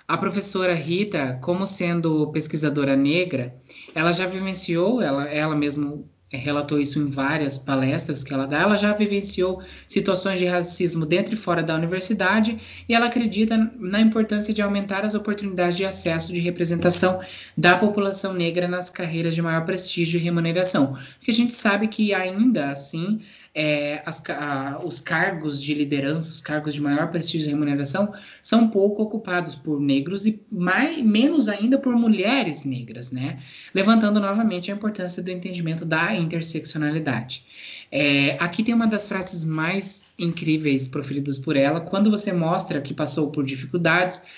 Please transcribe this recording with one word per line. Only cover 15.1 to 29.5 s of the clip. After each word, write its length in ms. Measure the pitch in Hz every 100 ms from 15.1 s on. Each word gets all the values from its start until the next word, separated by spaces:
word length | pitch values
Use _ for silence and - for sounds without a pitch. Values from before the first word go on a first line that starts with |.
oportunidades 640 | 208 208 202 202 180 175 175
de 80 |
acesso 480 | 190 190 175 165 165
de 80 | 175
representação 800 | 170 175 170 170 175 175 185 185 - - - -
da 200 | 175 180
população 560 | 214 208 196 196 196
negra 320 | 190 170 170 175
nas 240 | 180 175
carreiras 460 | - 175 160 165 165
de 60 |
maior 240 | 170 160 165
prestígio 520 | 185 - - 165 170
e 60 |
remuneração. 680 | 165 170 165 170 180 165 135 - - -
Porque 140 | -
a 20 |
gente 180 | 226 240
sabe 380 | - 214 202 220
que 240 | - 214
ainda 580 | 190 185 190 254 190 143
assim, 480 | 139 - 160 180 220 - - -
é, 480 | 156 151 147 147 147 -
as 160 | 156
ca-, 560 | - 143 147 135 139 147
a, 60 | 170
os 160 | -
cargos 600 | - 165 190 170 151 139
de 120 | 143
liderança, 580 | 151 143 143 139 160 160
os 80 | -
cargos 340 | - 151 151
de 60 | 147
maior 320 | 143 143 165
prestígio 360 | 170 - 170 151
e 20 |
remuneração, 640 | 147 147 143 139 - 208 - - -
são 280 | - 226 226
pouco 320 | 202 202 208
ocupados 500 | 214 214 185 180 165